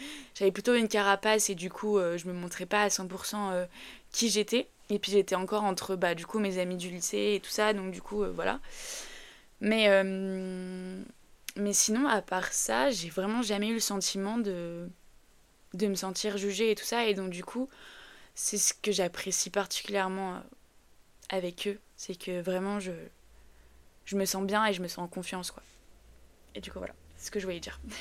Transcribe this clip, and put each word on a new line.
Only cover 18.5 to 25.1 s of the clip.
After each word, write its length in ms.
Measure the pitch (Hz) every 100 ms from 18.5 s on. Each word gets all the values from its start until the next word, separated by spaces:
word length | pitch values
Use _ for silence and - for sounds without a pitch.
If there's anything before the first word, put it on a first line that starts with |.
| 202
ce 160 | -
que 180 | - 214
j'apprécie 580 | 190 175 - 190 - 190
particulièrement, 880 | 202 190 - - 202 190 190 190 180
euh, 40 | - - - - - - - - -
avec 380 | 190 180 175 202
eux. 120 | 202 - -
C'est 200 | - 180
que 260 | - 180
vraiment, 380 | 175 185 196 208
je, 120 | 185 165 160 - - - - - - - - - -
je 100 | 196
me 100 | 190
sens 200 | 190 190
bien 200 | 208 214
et 80 |
je 80 | 180
me 60 | 175
sens 180 | -
en 20 |
confiance, 440 | 175